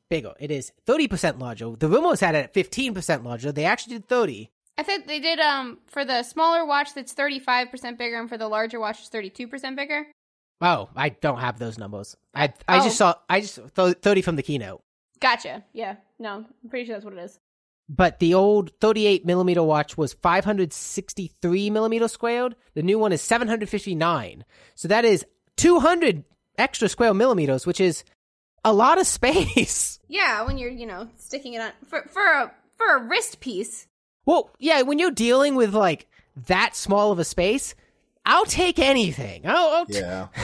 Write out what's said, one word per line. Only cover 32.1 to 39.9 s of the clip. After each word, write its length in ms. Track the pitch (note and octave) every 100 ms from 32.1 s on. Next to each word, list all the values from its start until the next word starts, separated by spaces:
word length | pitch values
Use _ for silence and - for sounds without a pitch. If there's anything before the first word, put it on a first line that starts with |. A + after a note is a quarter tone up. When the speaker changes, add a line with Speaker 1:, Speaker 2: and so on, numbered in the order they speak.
Speaker 2:
for 120 | F#4+
a, 300 | G4 D4 A#3 - _ -
for 200 | A4 C#4
a 60 |
wrist 360 | A#3 F#4 G#4+ -
piece. 460 | C4 F#3 A3 - - _ _ _
Speaker 1:
Well, 260 | - E4 - _
yeah, 240 | D4 D4+
when 160 | B3+ D4
you're 120 | F4+
dealing 420 | B3+ A#3 B3+ C#4+
with, 180 | C4 G#3+
like, 320 | G#3+ F#3+ D3 - _ _ C#3 B2
that 260 | F3+ A3+
small 380 | - - G3+ G#3
of 60 | F3+
a 40 |
space, 500 | D#3+ - F3+ C4 - - _ _ _ _
I'll 220 | - E4 G#4+
take 320 | - F4+ E4+
anything. 600 | C#4 C4+ F#3 C3+ A2+ F#2 D#3+
I'll, 220 | D#4 E4
I'll 180 | D#4+
t- 120 | F4